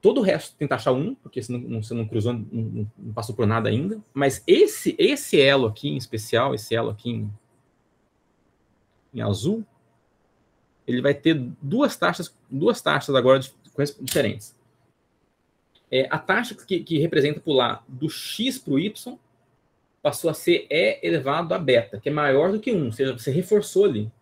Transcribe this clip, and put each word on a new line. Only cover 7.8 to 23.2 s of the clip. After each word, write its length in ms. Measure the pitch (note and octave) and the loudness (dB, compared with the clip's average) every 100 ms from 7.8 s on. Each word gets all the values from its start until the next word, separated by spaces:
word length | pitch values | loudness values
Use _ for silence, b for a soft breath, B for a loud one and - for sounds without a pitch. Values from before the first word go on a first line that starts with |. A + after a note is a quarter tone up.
| _ _ _ _ _ _ _ _ _ _ _ _ _ | _ _ _ _ _ _ _ _ _ _ _ _ _
em 80 | A#2 | -6
azul, 420 | A2 G2+ B2 A3 G#3+ _ _ _ _ _ _ _ _ _ _ _ - | -4 -2 -2 -4 -6 _ _ _ _ _ _ _ _ _ _ _ -4
ele 160 | B2 | 0
vai 100 | C3+ | 0
ter 220 | C#3 E3 D#3+ B2 - | 2 2 0 -2 -8
duas 340 | C#3 G#3 C#4 - | -4 0 0 0
taxas, 400 | F3+ F3+ F3 _ _ | -2 -2 -10 _ _
duas 320 | C3+ F#3 A3 | 0 0 0
taxas 320 | - D3 - | 0 0 2
agora 240 | C3+ B2 C3+ | 2 6 4
dif-, 160 | C3 _ _ - C#3+ - | 2 _ _ -4 -4 -4
diferentes. 580 | C3 D#3 A#2+ G#2+ - _ _ _ _ _ _ _ _ _ _ _ _ _ _ | -4 0 0 -2 -12 _ _ _ _ _ _ _ _ _ _ _ _ _ _
É, 160 | B2+ C3+ | 0 0
a 80 | D#3 | -2
taxa 380 | - G3+ A#3+ - | 0 0 0 -10
que, 240 | - F3+ | -4 -4
que 160 | - D#3+ | -2 0
representa 420 | E3 D#3+ C#3+ D3 | 2 2 0 -2
pular 440 | - C3+ A#2 A2+ - | 0 2 2 -2 -10
do 220 | C3 D3+ | -8 -8
x 480 | - - - A#3+ B3+ | -6 -12 -6 -4 -6
pro 220 | - C#3 | -2 -2
y 400 | G3 - A#3+ E4 _ _ _ _ _ _ _ _ | -2 -6 -16 -18 _ _ _ _ _ _ _ _
passou 300 | D3 - E3 | -4 0 -4
a 20 | |
ser 320 | D3+ - F3 - | -2 2 0 2
E 280 | D3+ G3 - | 0 2 0
elevado 500 | E3+ E3 C3 D3+ E3+ | -2 -2 0 -2 -2
a 60 | F#3 | -2
beta, 400 | D3 B2 A#2 G#2 | 4 4 2 -6
que 100 | C#3 | -4
é 20 | |
maior 400 | D3+ D3 C3+ E3+ | 0 2 4 4
do 80 | G#3+ | 0
que 120 | G#3+ | -2
um, 140 | G#3 C3 | -2 -2
ou 60 | |
seja, 220 | A2 C3+ | -2 -2
você 160 | B2 | -2